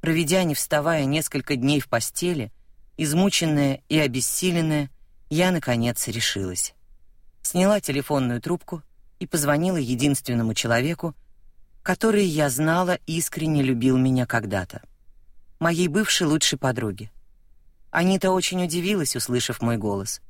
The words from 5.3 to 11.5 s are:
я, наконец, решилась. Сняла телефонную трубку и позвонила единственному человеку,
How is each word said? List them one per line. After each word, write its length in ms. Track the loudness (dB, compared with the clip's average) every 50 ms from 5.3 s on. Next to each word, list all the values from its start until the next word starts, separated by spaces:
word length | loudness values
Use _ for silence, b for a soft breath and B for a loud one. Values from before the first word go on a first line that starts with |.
я, 220 | 0 2 2 2 2
наконец, 560 | 0 0 0 0 0 0 0 -2 -2 -6 -4
решилась. 680 | -4 -2 -2 -2 -2 -2 -4 -4 -4 -4 -6 -6 _ _ -20 -20 -20 -20 -20 -20 -20 -20 -20 -20 _ -12 -10
Сняла 380 | -4 0 2 4 4 4 2
телефонную 600 | 0 -2 -4 -4 -2 0 0 0 0 0 -2 -2
трубку 420 | -2 -4 -4 -4 -6 -10 -12 -12 -12 -16 -20 -20 -20 -20 -14 _
и 60 | -10
позвонила 500 | -4 -2 0 2 2 2 2 2 0 0
единственному 800 | 0 0 -2 0 0 2 2 2 0 -2 -2 -2 0 0 0 0
человеку, 600 | -2 0 2 2 2 2 0 -4 -4 -6 -8 -8 -10 -20 -20 -20 -20 -20 -20